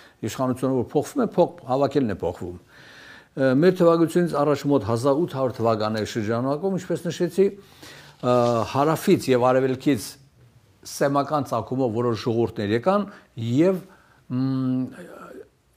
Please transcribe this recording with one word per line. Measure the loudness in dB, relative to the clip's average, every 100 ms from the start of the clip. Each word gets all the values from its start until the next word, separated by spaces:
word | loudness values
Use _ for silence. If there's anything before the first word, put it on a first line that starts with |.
| -20 _
Իշխանությունը | -8 -4 -2 -2 0 0
որ | 0
փոխվում | -2 -2 -2
է, | 0 2
փոխ-, | 0 0 -4
հավաքելն | 0 0 0 -2
է | -2
փոխվում։ | -4 -6 -10 -12
Ը, | -18 -20 -20 -20 -20 -20 -12 -2 2
մեր | 4 4 4
թվագրությունից | 4 4 4 2 0 0
առաջ | 0 0 2
մոտ | 0 2
հազար | 0 2 0
ութ | 0 -2
հարյուր | -4 0
թվականների | 0 0 0 -2 -4
շրջանակում, | -4 -4 -2 -2 -2 -2 -4
ինչպես | -4 -6 -6
նշեցի, | -4 -2 0 0
ը, | -2 -14 -20 -20 -20 -20 -6 2 4 4 2 0
հարավից | 0 2 2 2 2 4
և | 2 4
արևելքից | 4 2 0 0 0 -2 -16 _ _ _ _ _ _
սեմական | -14 -4 0 0 0 -2 -2
ծագումով | -4 -4 -2 -2 0
որոշ | -2 -2
ժողովուրդներ | -2 0 0 -2 -2
եկան | 0 0 0 -2 -12 -20 -10
և, | -2 2 2 0 -6 -20 _ _
մ, | -8 -4 -2 -2 -2 -2 -4 -10 -18 -18 -18 -20 -20 _ _